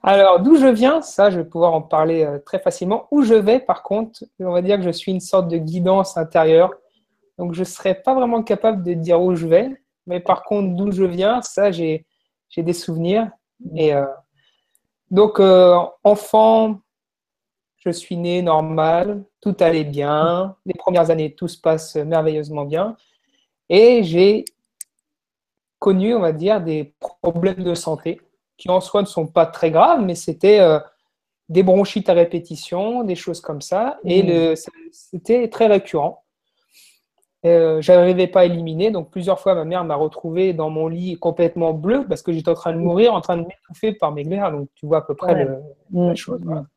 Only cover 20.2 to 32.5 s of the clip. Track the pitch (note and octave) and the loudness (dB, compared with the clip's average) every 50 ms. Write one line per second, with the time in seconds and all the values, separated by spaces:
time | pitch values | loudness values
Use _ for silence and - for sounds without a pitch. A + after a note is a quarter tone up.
20.2 | D#3 E3 F3 F3 F#3+ G3 F#3+ _ _ F#3 F3+ - - - F3+ F3 E3 D#3+ E3 D#3+ | 0 0 0 -2 -4 -8 -10 _ _ -10 -10 -4 -4 0 2 2 2 2 2 -2
21.2 | D#3 D3+ D3 _ F3 E3+ F3 _ _ E3 D#3+ D#3 D#3+ - - D#3 D3 D3+ E3 D#3+ | -2 -6 -8 _ -10 -10 -10 _ _ -2 -2 -2 -4 -8 -8 -8 -6 -2 -2 -2
22.2 | D#3 D#3+ D3+ D#3 D3+ D3 D#3 D3 C#3+ C#3+ D3 D#3+ F#3+ A3 A3+ _ _ _ _ _ | 0 0 -2 -4 -8 -8 -8 -10 -8 -6 -4 -4 -4 -6 -8 _ _ _ _ _
23.2 | _ _ _ _ _ _ _ _ _ _ E3+ F#3+ A3 A#3+ B3+ A#3+ G#3 E3+ D#3+ F3 | _ _ _ _ _ _ _ _ _ _ 4 6 8 8 6 4 2 0 2 4
24.2 | F#3 G3+ G#3+ G#3+ - - _ _ _ _ _ _ - _ _ _ _ _ _ _ | 4 4 4 2 -2 -10 _ _ _ _ _ _ -20 _ _ _ _ _ _ _
25.2 | _ _ _ _ _ _ _ _ _ _ _ _ - G3+ G3 F#3 F#3+ A3 B3 A3+ | _ _ _ _ _ _ _ _ _ _ _ _ 0 0 2 2 2 0 0 0
26.2 | F#3 E3 D#3 D3+ E3 G3 A3 G#3 E3+ E3 D#3 D#3 D3 C#3+ _ _ - - - _ | 0 -2 -2 -2 -2 -2 -2 0 -2 -4 -6 -6 -8 -10 _ _ -16 -16 -14 _
27.2 | - F3 E3+ E3+ E3+ F#3+ F#3 F#3 F#3 F3+ E3+ E3+ - E3 D#3+ D3+ - E3 E3+ - | -4 -4 -2 0 -2 -2 -2 -4 -6 -6 -6 -6 -6 -8 -8 -6 -6 -10 -10 -10
28.2 | _ _ _ _ _ _ _ _ - - F3+ F#3 F3+ - - G#3 G3 - - E3+ | _ _ _ _ _ _ _ _ -4 -2 -2 -2 -2 0 -2 -2 -2 -2 -4 -6
29.2 | D#3+ D#3 - F3+ E3 E3 - - - D#3+ D#3 D#3+ G3+ D#4 E4+ D4 G#3+ F#3 F3 - | -6 -2 2 0 0 0 0 -4 -4 0 4 4 4 4 4 2 0 -4 -6 -8
30.2 | - - D#3 - - G3 G#3 G#3 F#3 E3 D#3 D3+ D3+ - _ _ _ _ _ _ | -8 -10 -8 0 4 4 6 6 6 4 4 2 -2 -8 _ _ _ _ _ _
31.2 | _ _ _ _ _ _ D#3+ F3+ F#3+ F#3 F#3 G3 G3+ - - G#3+ F#3+ - F3+ F3 | _ _ _ _ _ _ 0 2 4 4 4 2 2 0 -4 -6 -2 0 2 2
32.2 | E3+ E3+ - E3+ D#3+ - | 2 2 0 -8 -10 -10